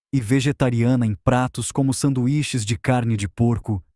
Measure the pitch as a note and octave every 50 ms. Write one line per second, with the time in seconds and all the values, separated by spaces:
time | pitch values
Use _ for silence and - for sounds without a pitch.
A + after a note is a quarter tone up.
0 | _ _ - C3+ A2+ G2+ C3 C#3 B2 D3 C3+ - C#3 B2+ A#2+ A#2 A#2 A#2+ C3 B2
1 | A#2+ A2 G#2+ - - - B2 B2 B2+ C3 - - A#2 - - - C#3 C3+ B2+ -
2 | - C#3 C3 B2+ A#2+ B2+ C#3+ D3+ C#3 - - B2 G#2+ G2+ A2+ - - - B2+ B2
3 | A#2+ A#2 A2+ G#2+ G2+ F#2+ - - A#2 A#2+ A#2 A2 - - G#2+ F#2 - _ _